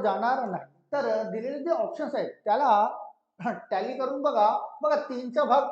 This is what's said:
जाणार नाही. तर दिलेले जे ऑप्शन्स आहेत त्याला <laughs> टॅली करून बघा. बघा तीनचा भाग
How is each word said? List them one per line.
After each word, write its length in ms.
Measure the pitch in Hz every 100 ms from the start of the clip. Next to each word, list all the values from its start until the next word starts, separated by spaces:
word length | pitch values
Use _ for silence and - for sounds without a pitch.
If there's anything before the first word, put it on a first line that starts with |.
जाणार 440 | 202 196 226 269 226
नाही. 180 | 175 - _ -
तर 160 | 285 240 220 202
दिलेले 300 | 220 247 285
जे 100 | 339
ऑप्शन्स 460 | 320 - - 285 247
आहेत 160 | 175 - 214
त्याला 420 | 226 277 208 220 - - - _ _
<laughs> 200 | 202 190 -
टॅली 220 | 190 226
करून 280 | 262 262 277
बघा. 280 | 285 226 208 - - -
बघा 140 | 302 294 -
तीनचा 340 | 247 254 302
भाग 240 | 269 262 -